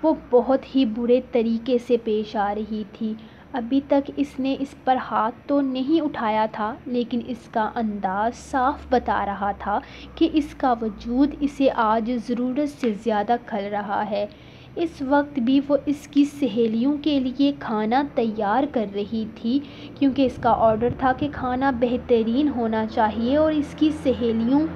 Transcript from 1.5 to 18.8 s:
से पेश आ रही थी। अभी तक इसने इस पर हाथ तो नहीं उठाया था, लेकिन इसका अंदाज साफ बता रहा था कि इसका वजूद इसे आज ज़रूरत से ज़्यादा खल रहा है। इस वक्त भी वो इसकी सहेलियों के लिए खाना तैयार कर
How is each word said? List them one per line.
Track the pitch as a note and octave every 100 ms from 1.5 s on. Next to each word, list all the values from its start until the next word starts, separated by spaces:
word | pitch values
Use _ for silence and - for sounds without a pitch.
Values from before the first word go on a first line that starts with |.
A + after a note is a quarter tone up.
| A3+ A3+ B3
से | A#3+ A#3+
पेश | A#3 G#3+ G#3 A3+
आ | G3+
रही | G#3 G#3+ G#3+ G3+
थी। | - A3+ A3 - - - C4+
अभी | A3+ C4+
तक | C#4 C#4+ C#4 -
इसने | C#4+ - C4
इस | C4+ C#4 - -
पर | B3+
हाथ | - G#3+ G#3+ B3 -
तो | C#4+
नहीं | C4+ B3+ C4 D#4+
उठाया | D4+ D4 A3+ G#3+ A3
था, | - G#3+ A3+ -
लेकिन | B3 A#3+ A#3+
इसका | A#3 A#3+ - A3+ G#3+ -
अंदाज | A3+ G#3 F#3+ F#3+ A3
साफ | A#3+ - C#4 B3+ C#4+ -
बता | B3 B3 G#3
रहा | G3+ G3 G3+ G3+
था | - G#3 - - - -
कि | D#4+ D#4
इसका | D4 - C4+
वजूद | A#3 A3+ G3 A#3 B3 C#4+ D4
इसे | C#4+ - C4+
आज | - A3 A3+ A3 B3
ज़रूरत | A3 A#3+ B3 B3+ D4
से | C#4+ B3
ज़्यादा | G3+ A#3 G#3+ G#3+ A#3+
खल | A#3+ A3 G3
रहा | G#3 G3+ G3+
है। | G#3 G#3 G#3 - - - - -
इस | E4 -
वक्त | C4 C#4+ C#4+ D4
भी | A#3 C4+
वो | C#4 C#4+ -
इसकी | C#4+ - C#4+ C#4+
सहेलियों | - C4 G3+ A3+ A3 B3 D4
के | D4+ C#4+
लिए | B3+ B3+ C#4 C#4+
खाना | - A3 G#3+ B3 C#4+ -
तैयार | A3+ G#3+ G3+ A3+ C#4+
कर | -